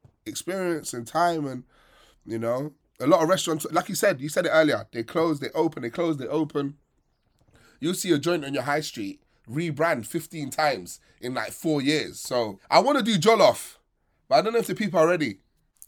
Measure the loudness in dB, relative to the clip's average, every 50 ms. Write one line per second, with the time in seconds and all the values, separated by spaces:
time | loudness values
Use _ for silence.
0 | _ _ _ _ _ -12 -12 -10 -8 -6 -4 -2 -2 -2 -2 -4 -6 -8 -8 -8
1 | -10 -4 0 2 2 2 2 0 -4 -6 -6 -10 -14 _ _ _ _ _ _ _
2 | _ _ _ _ _ -10 -6 -4 -2 -2 -2 -2 -4 -6 -10 _ _ _ _ -2
3 | 4 4 6 6 6 4 2 0 0 -2 -4 -4 -4 -2 -2 -2 -2 -2 -2 0
4 | 0 0 0 0 -4 -4 -2 -2 0 2 4 4 4 4 2 0 -4 -8 -10 -10
5 | -8 -4 -2 0 0 0 0 -2 -6 -4 -2 0 0 0 -2 -4 -8 -6 -4 -2
6 | -2 -2 -2 -4 -4 -4 -2 -2 -2 -2 -2 -4 -4 -4 -8 -12 _ _ _ _
7 | _ _ _ _ _ _ _ _ _ _ _ _ _ _ _ _ -4 -4 -4 -2
8 | 0 2 2 2 2 0 0 0 -2 -4 -4 -4 -2 0 -2 -2 -2 -6 -8 -8
9 | -8 -8 -10 -14 _ _ _ _ _ -8 -6 -4 -4 -4 -2 0 0 0 0 -2
10 | -4 -6 -6 -8 -8 -8 -10 -10 -10 -6 -2 0 2 2 0 -2 -6 -12 -16 -18
11 | _ _ _ _ -10 -8 -6 -6 -6 -8 -10 -6 -2 0 0 2 2 2 2 0
12 | -2 -4 -8 -12 -8 -4 -2 -2 -2 -2 -6 -10 _ 4 4 6 6 6 4 2
13 | 2 0 0 4 4 6 6 8 8 6 6 4 -4 -14 -18 _ _ _ _ _
14 | _ _ _ _ _ 2 4 4 4 4 0 0 0 0 -2 -2 -2 0 4 4
15 | 4 4 4 2 0 -2 -4 -8 _ _ _ _ _ _ _ _ -12